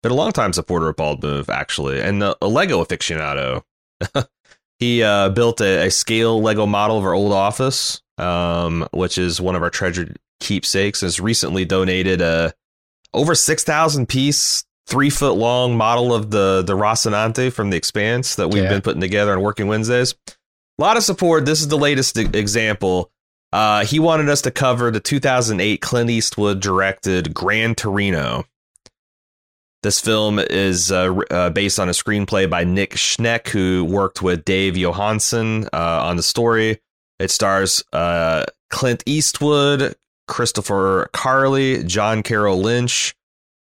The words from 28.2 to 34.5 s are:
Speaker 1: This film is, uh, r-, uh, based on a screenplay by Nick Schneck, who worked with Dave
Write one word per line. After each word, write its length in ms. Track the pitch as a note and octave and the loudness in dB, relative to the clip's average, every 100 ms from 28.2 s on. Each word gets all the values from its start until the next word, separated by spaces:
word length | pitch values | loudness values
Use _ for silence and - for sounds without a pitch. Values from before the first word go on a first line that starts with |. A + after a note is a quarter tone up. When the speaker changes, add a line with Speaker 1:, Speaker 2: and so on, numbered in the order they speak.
| B1+ A#1+ - _ _ _ - _ _ _ _ _ _ _ _ _ | -2 -6 -8 _ _ _ -20 _ _ _ _ _ _ _ _ _
Speaker 1:
This 160 | G#2 - | -2 -2
film 400 | A2 A2 G#2+ G#2 | 0 0 2 0
is, 500 | - F#2+ G2 F2+ F2 | 0 0 0 0 0
uh, 240 | F#2 F#2 | 0 0
r-, 120 | F#2 - | 0 -2
uh, 200 | F2+ F2+ | 0 0
based 280 | D#2+ G2+ - | 0 0 0
on 100 | F2+ | -2
a 40 | |
screenplay 580 | F2 - G#2 G2 G2 F#2+ | -2 -2 -2 0 0 2
by 140 | F2 | 0
Nick 300 | F2 F#2+ G2 | 0 0 -2
Schneck, 520 | - - - A#2 A#2 - | -2 -2 0 0 -2 -2
who 380 | G#2+ F#2 F#2 | -2 0 0
worked 360 | E2+ G2 F#2+ - | 0 0 -2 -2
with 240 | F#2 F2 | -2 -2
Dave 300 | D#2 | 0